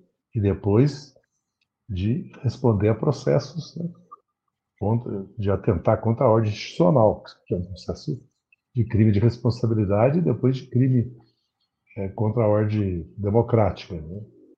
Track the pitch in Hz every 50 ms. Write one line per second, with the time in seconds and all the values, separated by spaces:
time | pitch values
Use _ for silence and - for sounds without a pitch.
0 | _ _ _ _ _ _ - 113 101 98 95 - - 101 101 110 139 147 139 -
1 | - - _ _ _ _ _ _ _ _ _ _ _ _ _ _ _ - 95 87
2 | 95 107 123 175 - - - - - 120 - - - 120 110 95 101 107 110 -
3 | - 156 - - - - 143 147 - - - 165 - - - 165 175 170 - _
4 | _ - - _ _ _ _ _ _ _ _ _ _ _ _ - 101 101 117 120
5 | 120 117 107 98 95 - - - 101 101 98 92 - - 101 85 - 120 110 -
6 | - 113 117 - 139 120 110 113 113 104 101 - - - - - 170 180 156 127
7 | 110 104 90 - - - - _ _ - 107 87 90 - 92 - - - 87 -
8 | - - 71 - - _ _ _ _ _ _ _ _ _ - 123 107 - - 101
9 | 107 110 101 101 107 117 117 - - 120 117 - - 113 113 107 104 90 98 104
10 | 113 135 147 185 170 151 120 - - 127 135 131 - - - 123 131 131 127 123
11 | 110 - - - _ _ _ _ _ _ _ _ _ _ _ _ _ _ - 101
12 | 98 95 95 - 107 107 107 120 113 107 104 107 107 104 107 107 101 95 90 87
13 | 80 - - - 98 104 104 117 113 - - 113 104 92 85 - - - 92 80
14 | 76 78 90 104 113 - _ - - - _